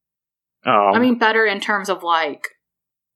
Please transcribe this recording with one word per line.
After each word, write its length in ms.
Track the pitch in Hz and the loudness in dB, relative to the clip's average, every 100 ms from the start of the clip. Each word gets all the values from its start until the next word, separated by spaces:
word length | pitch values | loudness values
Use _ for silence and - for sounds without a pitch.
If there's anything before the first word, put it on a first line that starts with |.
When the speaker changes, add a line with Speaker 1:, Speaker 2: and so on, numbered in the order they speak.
| _ _ _ _ _ _ - | _ _ _ _ _ _ 0
Speaker 1:
Oh. 260 | 123 202 | 2 4
Speaker 2:
I 60 | 208 | 4
mean, 180 | 254 240 | 2 2
better 280 | 226 220 220 | 0 2 0
in 140 | 196 | -2
terms 280 | - 208 190 | -4 -4 -4
of, 140 | 180 | -6
like, 440 | 170 165 156 135 - _ _ _ _ _ _ | -2 -2 -2 -8 -14 _ _ _ _ _ _